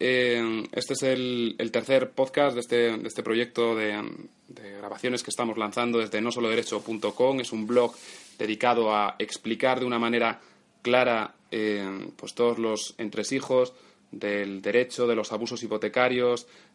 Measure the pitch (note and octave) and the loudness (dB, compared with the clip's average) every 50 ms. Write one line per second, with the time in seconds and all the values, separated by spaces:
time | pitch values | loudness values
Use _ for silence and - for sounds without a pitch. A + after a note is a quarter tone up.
0 | - B2+ B2+ B2+ B2 B2 A#2+ A#2+ A2+ A2+ A2 A2 A2 - - - B2 - C3+ B2+ | 0 2 2 4 4 2 2 2 0 0 -2 -2 -4 -4 -6 -6 -4 -4 -4 -2
1 | C#3 C3 C3 B2+ B2+ B2 B2 A#2+ A#2 A2+ G#2 - A#2 A2+ - A#2+ A2+ - C3+ C3 | 0 0 2 0 0 -2 -2 0 0 -2 -2 -2 -4 -2 -2 -2 0 4 4 4
2 | B2+ B2+ - - C3+ C3 - D3 C#3+ C#3+ B2 A#2+ A#2+ - B2 A#2+ A#2 A#2 A2+ G#2+ | 4 2 0 0 0 0 2 2 2 2 2 0 -2 0 2 4 4 2 2 -2
3 | A2+ A2+ - - A2 A2+ A2 A#2 A#2+ A#2 - - A#2 A#2 A2+ A2 G#2+ G#2+ G#2 G#2+ | -4 -6 -6 -6 -2 0 0 0 0 0 0 0 2 2 2 2 0 0 -2 -2
4 | G#2 - - - - - - _ _ - - - - G2+ G2 G2+ G2+ G2+ G2+ - | -4 -8 -10 -12 -14 -18 -20 _ _ -20 -20 -18 -16 -14 -14 -12 -12 -10 -8 -4
5 | - B2 B2 A#2+ - - G#2 - B2 A#2 A2 A2+ A2+ G#2+ G#2 B2 A#2+ A#2+ A#2 A#2 | -2 -2 -2 -2 -4 -6 -4 -2 -2 -2 -2 -2 -2 -2 0 0 0 2 2 2
6 | A2+ G#2 G#2+ G#2+ A2 A#2+ A#2 B2 A#2 A2+ A2 A2+ A2+ - A2+ G#2+ G#2+ - A2+ G#2 | 0 0 0 -2 -2 -2 0 0 0 2 2 2 0 0 -2 -4 -4 -4 -4 -2
7 | G#2 G#2+ G2+ - B2+ C3 C#3 C3+ B2 - - A2 G#2+ G#2+ A#2+ B2 A#2+ A#2 - - | -2 -4 0 2 2 2 2 0 -2 -4 -4 -6 -2 2 4 4 4 4 0 -6
8 | - - - - - - - - A2 G#2+ G#2+ G#2+ - B2 A#2+ A#2 A2+ A2 G#2+ G#2+ | -16 -18 -18 -20 -20 -20 -8 -6 -4 -2 0 2 2 4 4 4 4 4 4 4
9 | G#2 G2+ - - A2 - - - - A2+ A2+ A2 - C3 C3 B2 B2+ B2 B2 A#2 | 2 2 0 -2 -6 -6 -6 -8 -4 -4 -2 0 2 2 2 2 0 0 0 0
10 | A#2 A#2 A#2 A#2 A#2 A2+ G#2+ - - - - _ _ _ _ _ - A#2+ A#2+ B2+ | 0 2 2 2 2 0 0 -2 -8 -18 -20 _ _ _ _ _ 0 4 4 4
11 | B2+ B2 A#2 A2 G#2+ - - _ _ _ - A2 G#2+ G#2+ G#2 G2+ G2+ F#2+ F#2+ G2 | 6 4 2 0 -2 -4 -8 _ _ _ -4 -2 0 0 0 -2 -2 -6 -8 -8
12 | - - - - - - - - B2 A#2+ A#2 A2+ A2+ A2+ A2 G#2 - - - - | -10 -12 -12 -14 -14 -12 -4 0 0 2 2 0 0 -2 -2 -2 -4 -8 -8 -8
13 | A2+ G#2 - A#2+ G#2+ - C3+ C3 - - C3 B2+ B2+ B2+ - - - - - _ | -8 -6 -6 -6 -4 -2 -2 -4 -2 2 2 2 2 2 -2 -10 -20 -20 -20 _
14 | _ _ - G2 - G#2 G#2 G2+ G2+ G2+ G2 G2 F#2+ G#2 G#2 A#2+ B2+ B2 - - | _ _ -12 -6 -4 -2 -2 -2 -2 -4 -6 -4 -4 2 2 2 2 2 0 0
15 | B2 A#2+ A#2 A2+ G#2 - A2+ G#2+ A#2 A2+ B2 A2+ A2+ G#2+ G#2 G#2+ - G#2+ - B2+ | 0 2 2 0 0 -2 -4 -4 -4 -6 -6 -8 -6 -4 -4 -2 -2 0 2 2
16 | B2+ B2+ B2+ B2 B2 B2 A#2+ A#2+ - - - - - - _ | 2 4 2 2 2 2 0 0 -4 -10 -20 -20 -20 -20 _